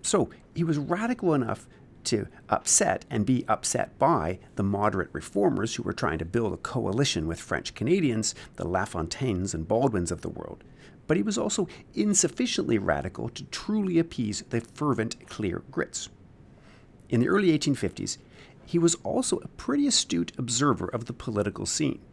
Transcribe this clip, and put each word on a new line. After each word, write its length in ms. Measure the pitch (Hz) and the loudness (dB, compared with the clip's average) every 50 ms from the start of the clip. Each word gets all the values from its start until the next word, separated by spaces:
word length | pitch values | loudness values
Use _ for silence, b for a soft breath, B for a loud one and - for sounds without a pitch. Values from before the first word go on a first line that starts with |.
So 280 | - - - 190 127 - B B B - - | 0 2 2 2 2 0 B B B -12 -4
he 80 | 165 170 | -2 0
was 140 | 165 151 | 0 0
radical 560 | 147 143 - 170 190 220 233 247 - 214 175 156 | 0 0 -2 -2 0 0 -2 -2 0 2 2 2
enough 340 | 139 117 107 101 - - B B B B B - - - | 2 2 0 -2 -6 -6 B B B B B -20 -10 -2
to 220 | - 120 104 - - B B B | 0 0 0 0 -4 B B B
upset 560 | - - - - - - - 202 - 95 - - - | -2 -2 0 2 2 2 4 4 4 2 0 -4 -4
and 160 | - 110 101 | -2 0 2
be 180 | 135 131 120 - - | 2 2 2 2 0
upset 500 | 110 - - - - - - - - - | -2 0 0 -2 -2 -2 -2 -4 0 2
by 400 | 127 147 170 113 78 85 92 B B B B | 4 4 4 2 2 -2 -4 B B B B
the 80 | - 98 | 0 0
moderate 460 | 98 101 101 104 107 98 95 82 - | 0 2 2 2 2 2 0 -2 -2
reformers 640 | - - - - - 196 202 175 127 95 104 117 - | -6 -10 -10 -2 0 4 4 4 4 2 -2 -2 -4
who 80 | - - | -4 -4
were 80 | - | -4
trying 280 | - - 131 82 78 78 | -2 -2 -2 -2 0 -2
to 60 | 82 | -4
build 280 | 85 92 117 113 101 87 | -2 0 0 0 0 -4
a 40 | |
coalition 680 | 85 - - - 127 110 95 98 120 143 139 - 85 78 | -6 -8 -4 -4 -2 0 0 2 2 2 2 0 -2 -2
with 140 | 80 82 - | -2 -4 -6
French 320 | - - - 73 - - - | -6 -6 -6 -4 -4 -8 -6
Canadians, 600 | - 107 131 180 202 165 131 113 110 107 - - B B B B | -4 0 2 2 4 2 2 2 0 0 -2 -4 B B B B
the 100 | - - | -6 -4
Lafontaines 880 | 82 87 92 98 - - 85 82 - - - 135 127 98 90 92 95 - | -2 0 -2 -2 -2 -4 -4 -4 -4 -4 -2 -2 0 0 0 -2 -2 -4
and 140 | 80 80 | -6 -2
Baldwins 420 | 85 107 117 135 139 110 92 87 82 | 0 2 4 4 4 2 2 0 0
of 120 | 87 82 | -4 -6
the 80 | - - | -6 -10
world. 340 | - - - - - - - B B B B B B B - | -8 -8 -12 -12 -14 -16 -18 B B B B B B B -2
But 100 | - 156 | 0 0
he 60 | 185 202 | 2 2
was 140 | 214 196 | 0 0
also 300 | - - 208 - - 180 B B B B - - | 0 -2 -2 0 -2 -2 B B B B -10 -2
insufficiently 840 | - 208 208 202 - - 180 - - 254 240 - - - - 117 | 0 2 4 4 4 2 2 0 -2 -2 -2 0 -2 0 0 0
radical 500 | 104 98 87 76 71 - 92 92 - - 117 | 2 2 2 0 0 -2 -6 -6 -6 -8 -8
to 140 | - - - | -8 -10 -12
truly 540 | - - - - - 214 220 202 185 175 165 | -10 -10 -8 -4 -2 -2 0 0 2 2 2
appease 460 | 165 165 - - 117 104 98 - - - | 2 2 -2 -4 -2 -2 -2 -6 -6 -4
the 120 | - 117 | -4 -4
fervent 680 | - - - - 151 147 123 104 110 117 - - - | -4 -6 -6 -2 0 2 2 2 0 -2 -4 -10 -14
clear 360 | - - - 107 92 85 - - - | -14 -6 -2 -2 -2 -2 -4 -8 -6
grits. 380 | - - 71 - - - - - - - - - - - - B B B B B B B B B B B - - | -4 -4 -4 -4 -6 -12 -12 -12 -16 -20 -20 -20 -20 -20 -20 B B B B B B B B B B B -6 0
In 100 | - 117 | 2 2
the 80 | 123 | 4
early 240 | - 185 202 202 175 | 4 4 6 6 6
eighteen 240 | 156 147 - 147 139 | 4 4 2 0 0
fifties, 420 | - - 90 - - - - - B B B B B B B B B - | 0 -2 -4 -4 -4 -6 -6 -8 B B B B B B B B B -10
he 140 | - - 170 | -2 2 4
was 160 | 165 170 - - - | 4 4 2 2 -4
also 360 | - - 254 254 - - - | -2 -2 0 0 0 -2 -2
a 100 | - - | -4 -12
pretty 380 | - - - - 277 285 285 | -16 -8 -4 -2 0 2 2
astute 440 | 285 - - - - - 85 85 - - | 4 2 2 0 0 0 -2 -2 -2 -4
observer 500 | - 127 117 120 120 147 147 113 80 95 | -6 -4 -2 0 2 4 4 4 2 -2
of 180 | 90 - 113 113 | -4 -4 -6 -6
the 80 | - 117 | -8 -10
political 520 | - - 127 107 101 104 107 - - 98 | -8 -8 -2 0 0 0 0 -2 -4 -6
scene. 340 | - - - 151 135 - - - - | -4 -2 0 0 0 -2 -4 -14 -20